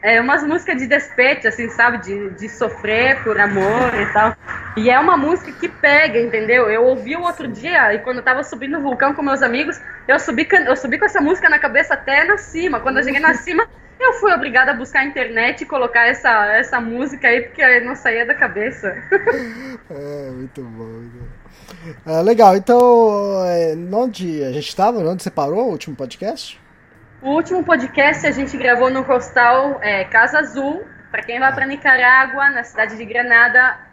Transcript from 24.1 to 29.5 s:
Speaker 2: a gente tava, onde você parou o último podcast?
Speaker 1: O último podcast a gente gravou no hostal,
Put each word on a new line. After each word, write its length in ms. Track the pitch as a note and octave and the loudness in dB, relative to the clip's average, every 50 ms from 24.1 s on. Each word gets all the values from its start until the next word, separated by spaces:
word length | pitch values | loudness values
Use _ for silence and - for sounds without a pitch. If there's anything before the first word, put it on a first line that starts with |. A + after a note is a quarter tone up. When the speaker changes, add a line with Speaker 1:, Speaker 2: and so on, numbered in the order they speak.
| G#3 - F#3 F3 D#3+ D3+ C#3+ | -4 -6 -6 -6 -4 -4 -4
Speaker 2:
a 80 | C3 B2+ | -4 -6
gente 220 | D3+ C#3+ - - | -6 -8 -8 -4
tava, 220 | - F#3 G#3+ A#3+ A3+ | 0 0 0 0 0
onde 240 | F3 D#3+ F#3 F#3 - | -2 -2 -4 -4 -6
você 80 | F#3 | -6
parou 360 | - - D3 C#3 D#3+ G3+ B3 | -4 -4 -2 -2 -2 -2 -2
o 40 | B3+ | -2
último 260 | F#3 D3 - - C#3+ | -4 -6 -10 -12 -10
podcast? 640 | - C3+ B2 - - F#3 G#3 D#4+ C#4 - - - _ _ _ _ _ _ _ _ _ - _ - - | -10 -10 -12 -10 -8 -8 -8 -8 -8 -12 -18 -18 _ _ _ _ _ _ _ _ _ -20 _ -20 -10
Speaker 1:
O 100 | - C4 | -6 -2
último 340 | C#4+ D#4+ E4 - F4+ F#4 D#4 | -2 -2 -2 -2 -2 -4 0
podcast 640 | - E4 C4+ A#3+ C4+ - - C#4 D4 D#4 - - | 0 0 0 0 -4 0 2 2 2 2 0 -2
a 40 | D4+ | -4
gente 260 | C#4 B3+ C#4 C4+ - | -2 -2 -6 -6 -6
gravou 340 | B3+ B3+ B3+ A#3+ A#3+ B3 B3+ | -2 0 2 2 4 2 0
no 100 | C4 C4 C4 C4 | 0 -2 -2 0
hostal, 680 | C4 B3 B3 - - B3+ A#3+ A#3+ | 0 0 -2 -2 0 2 4 4